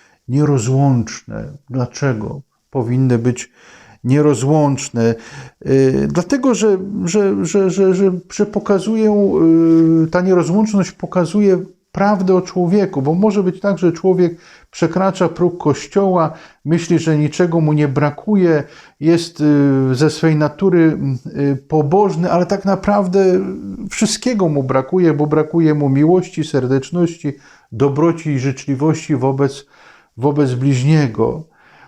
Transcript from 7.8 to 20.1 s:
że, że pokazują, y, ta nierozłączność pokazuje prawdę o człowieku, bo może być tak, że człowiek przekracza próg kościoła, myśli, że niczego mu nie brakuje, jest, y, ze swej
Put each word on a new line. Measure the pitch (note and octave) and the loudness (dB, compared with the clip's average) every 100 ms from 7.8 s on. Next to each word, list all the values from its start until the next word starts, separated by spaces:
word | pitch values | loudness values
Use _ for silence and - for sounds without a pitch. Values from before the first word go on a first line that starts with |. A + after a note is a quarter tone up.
| F#3+ | 2
że, | F#3 F#3+ F3+ - | 4 2 0 -10
że | - G#3 | -4 -4
pokazują, | G#3 G#3 G3 G#3+ A3 A3 G#3 G3 D#3 E3 E3 E3 E3 E3 E3 | -2 -2 -2 0 0 2 2 2 2 4 4 4 4 4 2
y, | D#3+ | 2
ta | F3+ | 0
nierozłączność | F#3 F3+ D#3 G3+ G#3+ G3+ F3 | 2 2 2 0 2 0 -2
pokazuje | - - F#3 E3 G#3 G3+ F3+ F#3 - _ | -6 -6 -2 0 2 2 2 -2 -16 _
prawdę | - G3+ G3+ F#3 F#3 | -2 0 0 2 0
o | |
człowieku, | F3+ F#3 F3 G#3 F#3+ C#3+ | 0 -2 0 2 0 -2
bo | C3+ | -2
może | E3+ G#3+ G3+ | 0 0 2
być | F3+ F3+ | -2 -2
tak, | G3+ F#3 | -4 0
że | F3 | -2
człowiek | E3 F#3+ F3+ F3 E3+ - - _ | 0 0 2 0 -2 -20 -20 _
przekracza | - D#3+ F3+ F#3+ F#3+ E3+ | -4 -2 0 -2 0 -2
próg | E3+ F3 F3 | 0 -2 0
kościoła, | D3+ C3+ - G3 G3 F3+ D#3+ - - _ C#3+ | -2 -2 -2 -2 0 0 -2 -4 -20 _ -2
myśli, | E3+ E3+ E3 | -2 0 -2
że | E3 D3+ | 0 0
niczego | D3+ - F3+ E3 | 0 0 0 2
mu | D3+ | 0
nie | D3+ D3 | 2 0
brakuje, | C3+ D3 - - G3+ F3 D3+ - - - _ | 0 -2 -4 -2 2 2 2 -2 -16 -20 _
jest, | D#3 E3+ E3 - | 0 0 0 -2
y, | D3+ C#3+ C#3+ C3+ C3 B2+ | 2 4 4 2 0 2
ze | |
swej | D#3 | 0